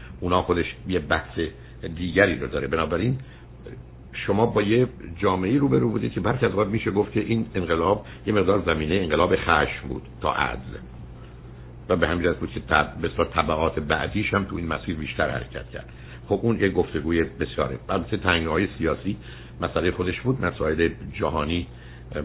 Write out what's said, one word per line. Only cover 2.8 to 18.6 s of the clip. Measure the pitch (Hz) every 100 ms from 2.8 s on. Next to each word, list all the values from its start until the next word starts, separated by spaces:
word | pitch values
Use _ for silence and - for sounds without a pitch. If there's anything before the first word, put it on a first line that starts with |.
| 78 85 117 131 - - - - - - - - -
شما | - - 101 113
با | 107
یه | 104 117 123 - - 85
جامعه‌ای | 98 92 92 139
روبرو | 139 131 117
بودید | 107 110
که | 110
برخی | 98 127 110
از |
اوقات | 92 101
می‌شه | 110 110
گفت | 98 104
که | 110
این | - 113 - 95
انقلاب | 85 82 85 104 - - 101
یه |
مقدار | 107 90 101 85
زمینه | 78 76 95
انقلاب | 85 76 90 95
خشم | - 78 69 - -
بود | 65 - -
تا | 78
عدل | - 65 58 - - - - - - - - - - - - -
و | 90
به | 78
همین | 87
جهت | 85 80
بود | -
که | -
تب-، | - 78 - -
به | 82
اصطلاح | - 85
تبعات | 80 76 78 82 -
بعدیش | 73 78 78 101 107
هم | 98
تو | 95 87
این | 82
مسیر | 73 - 80
بیشتر | 73 - 76
حرکت | 65 60 71 -
کرد. | - - - - - -
خب، | 101
اون | 117 101
یه | 98
گفتگوی | 87 82 80 76 85
بسیاره. | 80 - - - 67 65 -
البته | 95 80 104
تنگناهای | 92 85 80 82